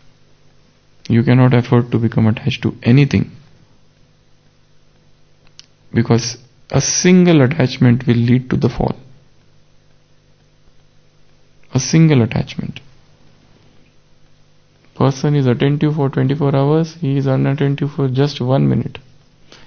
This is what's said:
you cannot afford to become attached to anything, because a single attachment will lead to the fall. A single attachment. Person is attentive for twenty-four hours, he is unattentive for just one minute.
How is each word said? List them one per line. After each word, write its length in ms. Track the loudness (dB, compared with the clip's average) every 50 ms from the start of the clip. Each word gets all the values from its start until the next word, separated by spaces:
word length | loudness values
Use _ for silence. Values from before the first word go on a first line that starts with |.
| -20 -20 _ _ _ _ _ _ _ _ _ _ _ _ _ _ _ _ _ _ -6
you 160 | -2 0 2 2
cannot 300 | 4 4 4 4 4 4
afford 380 | 2 2 2 2 2 2 0
to 60 | -2
become 300 | -2 -2 0 0 0 0
attached 340 | 0 0 -2 -4 -6 -6 -4 -6
to 120 | -6 -6 -4 0
anything, 480 | 2 4 4 4 2 0 -2 -2 -4 -8 -20 -20 -20 _ _ _ _ _ _ _ _ _ _ _ _ _ _ _ _ _ _ _ _ _ _ _ _ _ -20 _ _ _ _ _ _ -20 _ _ _ _ _ _ -20 _ -20 -20 _ _ _ _ -6 -4
because 440 | -2 0 0 0 0 -2 -4 -12 -14 -20 _ _ _ _ -6
a 120 | -4 -4
single 600 | -2 -2 -2 0 2 4 4 4 6 4 4 4
attachment 640 | 2 2 0 -2 -4 -2 0 2 2 2 2 2 0
will 100 | -2 0
lead 340 | 0 2 2 0 0 0 -2
to 80 | -2
the 120 | -2 -2 -2
fall. 260 | -2 -2 -4 -4 -4 -8 -14 -20 -20 -20 _ _ _ _ _ _ _ _ _ _ _ _ _ _ _ _ _ _ _ _ _ _ _ _ _ _ _ _ _ _ -20 _ _ _ _ _ _ _ _ _ -20 _ _ _ _ _ _ _ -10 -6 -4
A 60 | -4
single 420 | -2 0 2 4 4 4 4 2
attachment. 600 | 2 0 -2 -6 -6 -8 -10 -12 -10 -12 -12 -16 -20 -20 -20 _ _ _ _ _ _ -20 _ _ _ _ _ _ _ _ _ _ _ _ _ _ _ _ _ _ _ _ _ _ _ _ _ _ _ _ _ _ _ _ -4
Person 400 | -2 -2 -2 -2 -2 -2 -2 0
is 100 | 0 0
attentive 500 | 0 0 0 0 -2 0 0 -2 -2 -2
for 140 | -2 -4 -4
twenty-four 460 | -2 -2 -2 -2 -2 -2 -2 0 0
hours, 400 | 0 0 2 0 0 -2 -4 -8 -8
he 180 | -6 -4 -2
is 100 | -2 -2
unattentive 640 | -2 -2 0 0 -2 -2 -2 -2 -2 -2 -4 -6 -6
for 180 | -4 -4 -4 -2
just 320 | 0 0 -2 -2 -2 -4
one 260 | -4 -2 0 0 0
minute. 300 | 0 0 -2 -4 -6 -10 -16 -20 -20 -20 -20 _ _ _ _ -20 -20 -20 -20 -20